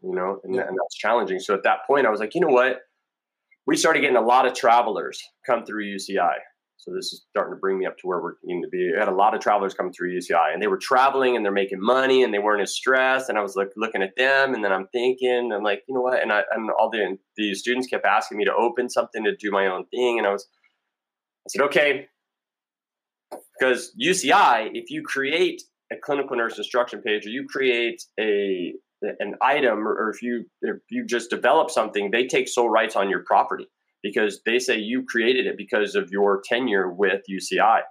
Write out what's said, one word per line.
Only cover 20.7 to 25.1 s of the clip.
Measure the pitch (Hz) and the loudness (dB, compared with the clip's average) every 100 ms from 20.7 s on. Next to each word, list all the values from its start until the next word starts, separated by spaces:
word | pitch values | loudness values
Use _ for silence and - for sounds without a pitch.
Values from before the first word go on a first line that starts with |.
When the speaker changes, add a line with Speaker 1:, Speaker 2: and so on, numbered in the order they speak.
| _ _ _ _ _ _ _ - | _ _ _ _ _ _ _ -12
Speaker 1:
I | |
said, | 196 139 | -2 0
"Okay." | 170 147 131 - _ _ _ _ _ _ _ _ _ _ _ _ - - - | 2 2 0 -6 _ _ _ _ _ _ _ _ _ _ _ _ -20 -18 -2
'Cause | 131 120 - - | 2 2 -2 -4
U | 151 | 0
C | 180 135 | 0 4
I, | 190 165 117 107 | 6 6 4 0
if | 113 117 | -6 -10
you | 156 | -10
create | 147 | -6